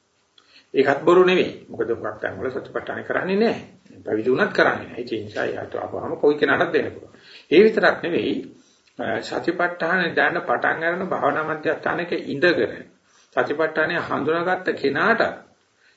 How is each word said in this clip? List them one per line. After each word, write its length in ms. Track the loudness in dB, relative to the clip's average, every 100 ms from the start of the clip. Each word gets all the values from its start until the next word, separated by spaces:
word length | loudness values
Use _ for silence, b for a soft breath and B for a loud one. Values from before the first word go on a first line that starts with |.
| _ _ _ _ b b b
ඒකත් 280 | 2 2 4
බොරු 220 | 6 8
නෙවෙයි. 420 | 8 4 0 -4 -14
මොකද 220 | -6 -4
හුඟක් 300 | -4 -6 -6
තැන් 160 | -8 -6
වල 140 | -6
සතිපට්ඨාන 540 | -6 -8 -8 -8 -10
කරන්නේ 320 | -4 -4 0 2
නැහැ. 640 | 2 0 -8 -20 _ -16
පැවිදි 280 | -4 -2 0
වුණත් 240 | 2 2
කරන්නේ 340 | 2 2 0 -8
නැහැ. 160 | -12
ඒ 200 | -8 -8
නිසා 220 | -8 -6 -6
යාට 300 | -6 -8 -8
ආවම 420 | -8 -8 -8 2
කොයි 200 | 2 4
කෙනාටත් 360 | 2 2 2
දෙන්න 180 | 0 -2
පුළුවන්. 240 | -8 -18 B B B B
ඒ 160 | 8
විතරක් 340 | 8 6 2 2
නෙවෙයි, 340 | -2 -2 0 -4 -6 -18 b b b -8
අ, 60 | -4 -4
සතිපට්ඨාන 960 | -4 -4 -4 -2 -4 -2 -2 0 0 2
දාන්න 260 | 2 0
පටන් 380 | -2 0 0 0
ගන්න 300 | -2 -2 -4
භාවනා 340 | 0 0 0 -4
මධ්‍යස්ථානයක 640 | -4 -2 -2 -2 -4 -4 -6
ඉඳගෙන 500 | -4 0 2 2 0 -4 -16 _ b b b -2
සතිපට්ඨානය 600 | -2 0 -2 0 0 -2
හඳුනාගත්ත 680 | -4 -4 0 0 0 -2 -2
කෙනාට 480 | -2 -2 2 2 2 0 -2 -16 _ _ _ b